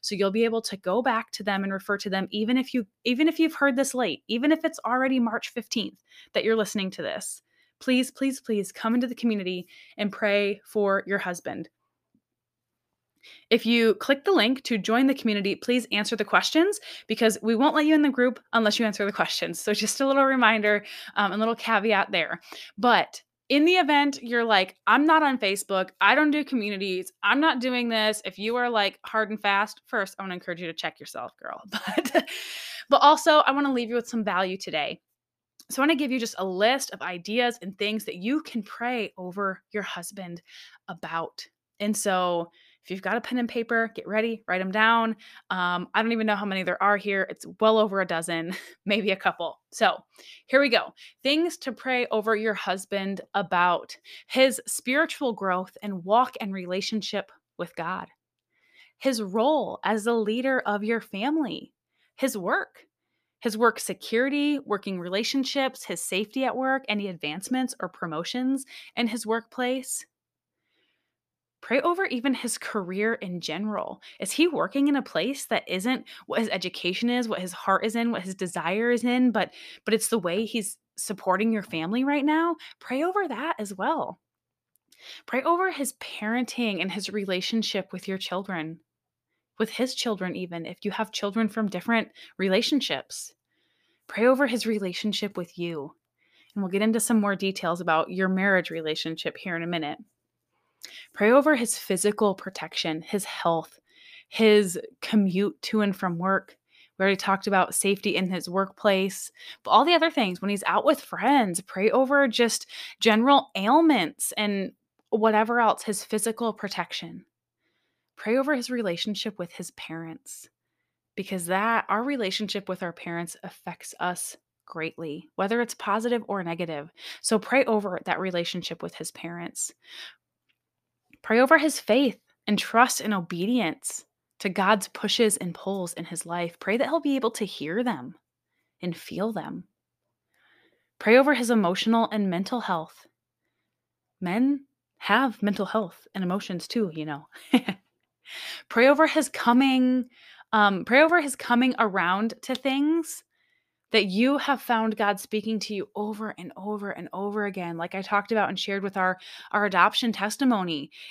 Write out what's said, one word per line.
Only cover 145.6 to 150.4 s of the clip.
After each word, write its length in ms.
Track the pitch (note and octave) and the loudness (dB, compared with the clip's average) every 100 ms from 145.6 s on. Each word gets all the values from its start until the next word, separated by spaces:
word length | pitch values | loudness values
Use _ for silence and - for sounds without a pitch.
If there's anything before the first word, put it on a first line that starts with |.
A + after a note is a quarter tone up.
| F#3+ | -2
health 420 | A3 F3 - _ | -2 -4 -10 _
and 100 | G3 | -6
emotions 440 | F3+ G3 - F3+ - | -2 -2 -4 -8 -4
too, 240 | A#3+ F#3+ | -2 -2
you 120 | D#3+ D3+ | -4 -8
know. 220 | C#3+ - - - | -8 -12 -20 2
<laughs> 80 | B3+ - - _ _ _ _ - - - - - | 2 2 -10 _ _ _ _ -18 -14 -14 -14 -2
Pray 180 | A3+ B3+ | 4 6
over 180 | C#4+ D#4 | 8 6
his 220 | D#4 - | 4 0
coming, 760 | - A#3+ B3 C4+ C4 B3+ B3+ A#3 _ - - | 0 4 6 6 4 4 2 -2 _ -20 -20